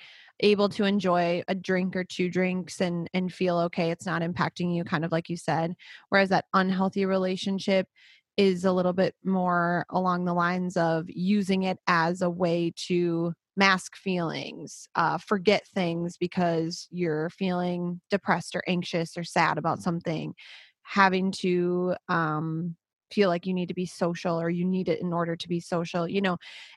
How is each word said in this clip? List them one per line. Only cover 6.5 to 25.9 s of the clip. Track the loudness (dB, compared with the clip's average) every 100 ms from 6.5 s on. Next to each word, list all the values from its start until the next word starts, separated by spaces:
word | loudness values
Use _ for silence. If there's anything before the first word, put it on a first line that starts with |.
unhealthy | 2 2 2 0 0 0
relationship | 0 0 -2 -2 -2 0 0 0 _ -20 -20 _ 2
is | 4 4 2
a |
little | 4 2
bit | 2 0 0
more | -2 0 2 2 2 0 0
along | 0 2 2 0
the |
lines | 2 2 0 -2 0
of | 2 2 -2
using | -2 2 2 2 2
it | 0 0 2
as | 4 4 2
a | -2
way | 0 0 2 0 -4
to | -2 0 2 0 -2 -4 _ 2
mask | 4 4 -2 -10
feelings, | -4 -2 -2 -4 -8 -12 -16 -18 -8 -2
uh, | 0 0
forget | -2 0 4 2 0 -2
things | -2 0 -4 -4
because | -4 0 0 2 -2 -4 -10
you're | -4 -2 -2 -4
feeling | -4 -2 0 -2 -2 -4 -6 -4
depressed | -4 0 -2 -2 -6
or | -2
anxious | -2 -2 -2 -4 -6
or |
sad | -2 2 2 2
about | -2 -2
something, | -2 -2 -2 -4 -6 -10 -18 -20 -20 _
having | -4 4 4 4 0
to, | -2 0 2 2 0 0 -2 -2
um, | 0 0 0 -2 -4 -6 -8 _ _ -6
feel | 0 2
like | 2 0
you |
need | -2 -2
to |
be | -4 -6
social | -2 -4 -2 -2 -2
or | -2
you | 0
need | 0 0 0
it | -2
in | -2
order | -2 -2 -4
to | -4
be | -6
social. | -2 -4 -2